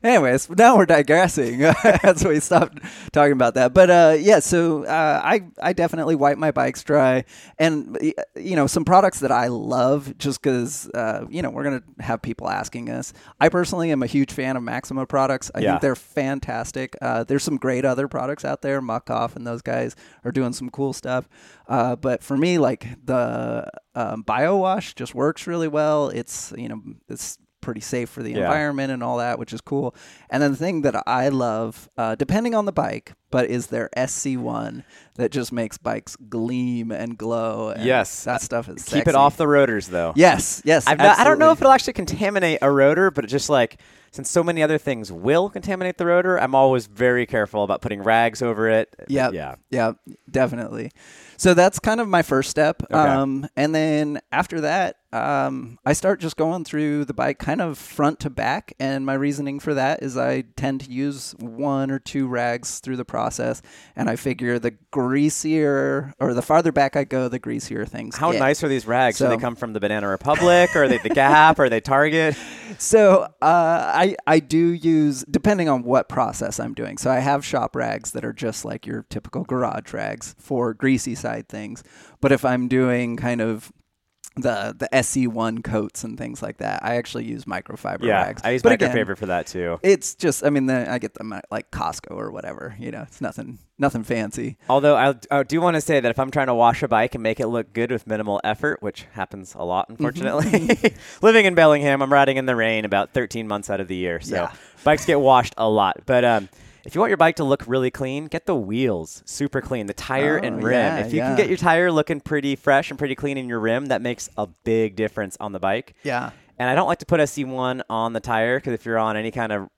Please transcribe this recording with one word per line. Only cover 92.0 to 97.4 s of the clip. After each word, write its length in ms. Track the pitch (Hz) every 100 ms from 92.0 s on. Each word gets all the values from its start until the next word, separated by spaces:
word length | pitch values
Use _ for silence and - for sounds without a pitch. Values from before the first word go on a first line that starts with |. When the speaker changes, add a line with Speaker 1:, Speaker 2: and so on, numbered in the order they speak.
| - 87
Speaker 1:
or 140 | 107
whatever. 440 | 101 - - - 104
You 120 | 120
know, 100 | 107
it's 180 | - -
nothing, 380 | 120 - - 120 _ _
nothing 260 | 139 120
fancy. 520 | 110 120 107 110 120 110 -
Speaker 2:
Although 260 | 131 147 139
I, 200 | 135 127 -
I 120 | 143
do 180 | 135 156
wanna 220 | 175 160
say 180 | - 147
that 80 | 120
if 80 | 117
I'm 120 | 135
trying 160 | 135 135
to 80 |
wash 280 | 120 117 120
a 60 | 139
bike 260 | 110 120
and 80 | 120
make 180 | 110 110